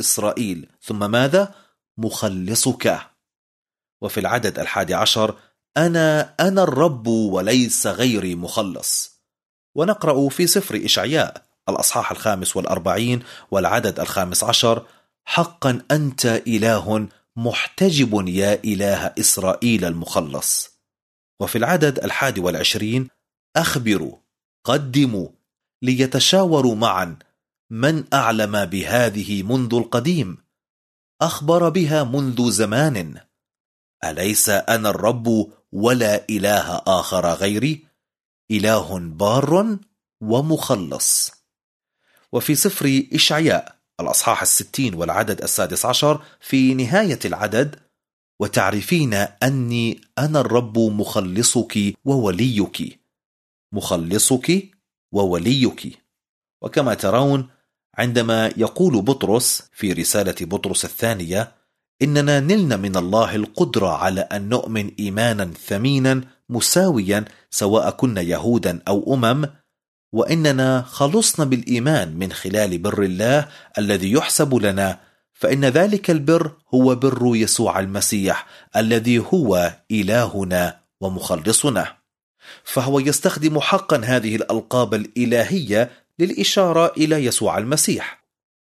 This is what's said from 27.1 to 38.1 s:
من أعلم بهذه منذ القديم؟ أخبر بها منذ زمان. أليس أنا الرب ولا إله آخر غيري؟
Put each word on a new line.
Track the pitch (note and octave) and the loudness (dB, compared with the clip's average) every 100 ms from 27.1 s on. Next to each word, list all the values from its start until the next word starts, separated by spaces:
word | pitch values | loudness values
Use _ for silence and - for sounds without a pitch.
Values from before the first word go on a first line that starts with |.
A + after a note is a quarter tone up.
| D#2 _ _ _ _ - | -8 _ _ _ _ -14
من | A2+ C3+ D#3+ B2+ | -2 0 0 0
أعلم | C#3 A2+ A2 G#2+ G#2 | 0 2 0 0 -2
بهذه | F#2+ F#2+ - A#2+ A#2 G#2 F#2 G2+ | -2 -4 -2 0 2 0 -4 -4
منذ | F#2+ C3 A#2+ | -2 -2 0
القديم؟ | A#2 A#2+ A#2+ C3 F3 G2 - _ _ _ _ _ _ _ - | -2 0 -2 0 0 -2 -8 _ _ _ _ _ _ _ -4
أخبر | D#3+ - D3 E3+ E3+ | -4 -2 2 2 2
بها | F3 D#3 D#3 | 2 2 0
منذ | C3 C#3 C3+ A#2+ A#2+ | 0 -2 -2 0 0
زمان. | G2+ G#2 A#2 D#3 A2+ D#2+ A#1 - _ _ _ _ _ _ _ | 2 0 2 0 0 -6 -12 -20 _ _ _ _ _ _ _
أليس | E2 D#2 F#2+ G#2 - | -8 -4 -2 0 2
أنا | G2 - A2+ G#2+ | 0 0 0 0
الرب | F2+ G#2 B2 A2+ A2 G#2 - _ | 0 0 0 0 0 0 -8 _
ولا | F#2+ A2+ B2+ A2 G#2 - | -2 2 2 2 0 -2
إله | G#2+ G2+ G#2 E2+ F2 - | -2 0 0 -2 -4 0
آخر | F#2 E2 F#2 F2 | 0 0 0 0
غيري؟ | E2 G2 G#2 C#3 D#3 - _ _ | 0 -2 -2 -2 -4 -10 _ _